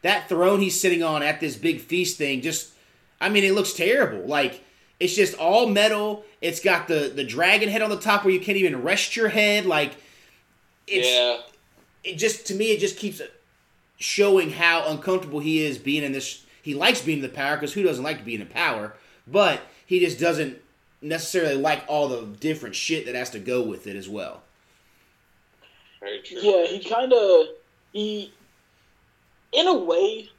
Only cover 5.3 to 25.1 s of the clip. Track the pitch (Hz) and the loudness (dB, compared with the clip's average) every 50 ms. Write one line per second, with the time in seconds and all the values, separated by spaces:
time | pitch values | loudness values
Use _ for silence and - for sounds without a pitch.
5.3 | - - 156 165 190 226 247 226 202 202 208 220 220 208 208 214 208 208 - - | 2 -2 0 4 4 4 4 4 2 4 4 4 2 2 -2 -4 -4 -6 -10 -20
6.3 | - _ - 170 170 - - 196 180 170 165 - 175 151 147 135 120 139 139 123 | -18 _ -6 -6 -6 -2 0 2 2 2 2 0 0 0 0 -2 -4 -6 -6 -6
7.3 | 110 131 170 180 202 214 214 214 202 226 214 214 208 196 - 214 202 202 202 196 | -2 0 2 4 4 4 2 0 0 0 0 -2 -2 -4 0 2 2 2 4 2
8.3 | 190 180 185 208 202 196 185 170 143 131 120 160 190 202 - - - 233 226 214 | 2 2 0 -2 0 2 2 0 0 0 0 0 0 0 0 -2 -2 0 0 0
9.3 | 208 220 214 208 208 208 190 185 165 151 147 143 - - - - - _ _ _ | 2 2 2 4 2 2 2 2 2 2 0 -2 -6 -14 -20 -20 -20 _ _ _
10.3 | _ _ _ _ _ _ _ _ _ _ _ - - 123 123 123 127 123 123 123 | _ _ _ _ _ _ _ _ _ _ _ -4 -2 0 2 2 2 2 2 2
11.3 | 120 120 - - - _ _ _ _ _ _ _ _ _ _ 185 185 156 202 220 | 0 -4 -8 -18 -20 _ _ _ _ _ _ _ _ _ _ -12 -6 -2 -2 -2
12.3 | 214 - - - 196 196 220 226 214 - 185 190 196 - - 202 180 - 143 - | -2 -2 -8 -8 -4 -2 0 0 2 0 0 -4 -4 -4 -8 -8 -8 -8 -14 -16
13.3 | - _ _ _ _ _ _ _ _ _ _ _ _ _ - - - - 202 202 | -16 _ _ _ _ _ _ _ _ _ _ _ _ _ -8 -6 0 2 4 6
14.3 | 190 190 175 156 151 147 170 170 165 165 147 156 156 147 - 190 185 185 180 147 | 6 4 4 2 -2 2 4 4 4 4 0 -2 -4 -4 -2 -2 -2 -2 -2 -4
15.3 | 143 151 147 156 160 156 156 151 131 120 120 135 143 147 147 139 135 135 131 - | -8 -4 -2 0 0 0 0 0 -4 -4 -4 -2 -2 -2 -2 -4 -6 -6 -8 -10
16.3 | - - - _ - _ _ 151 143 139 170 220 247 - - 156 156 143 135 127 | -12 -14 -18 _ -20 _ _ -8 -6 0 2 2 0 0 0 -2 -2 -2 -4 -8
17.3 | - 139 135 139 147 147 147 139 - 202 196 180 147 123 127 151 160 - 107 110 | -8 -4 -2 -2 -2 -2 -4 -6 -4 2 2 2 2 0 -4 -6 -6 -8 -8 -10
18.3 | 117 107 101 - - - 170 160 127 110 104 107 - - _ _ _ _ _ - | -10 -10 -10 -10 -4 -2 -2 0 0 -2 -6 -10 -12 -18 _ _ _ _ _ -2
19.3 | 135 196 202 175 147 120 - - - - _ _ 180 185 175 165 127 113 151 170 | 2 4 4 4 2 0 -6 -14 -20 -20 _ _ 2 2 2 2 0 0 0 0
20.3 | 165 147 156 135 127 120 _ _ _ _ _ _ _ _ - 151 160 165 160 - | 0 0 -2 -6 -6 -12 _ _ _ _ _ _ _ _ -8 -6 -6 -6 -6 -2
21.3 | - 185 165 151 139 139 139 156 151 - - - 147 151 147 135 127 120 113 104 | -2 0 0 2 0 0 0 0 0 -2 -2 -2 0 0 0 0 -2 -6 -8 -10
22.3 | 104 104 - 156 156 156 127 110 95 - - - 160 156 - 120 123 123 127 123 | -14 -6 -4 -4 -4 -4 -6 -10 -8 -8 -4 -4 -4 -4 -4 -6 -6 -6 -6 -8
23.3 | - 107 95 104 123 127 117 107 101 - - 104 98 98 95 92 104 104 92 71 | -10 -10 -6 -4 -2 -2 -2 -2 -6 -8 -12 -12 -12 -12 -12 -10 -10 -10 -10 -10
24.3 | - - _ _ _ _ _ _ _ _ _ _ _ _ _ _ | -12 -16 _ _ _ _ _ _ _ _ _ _ _ _ _ _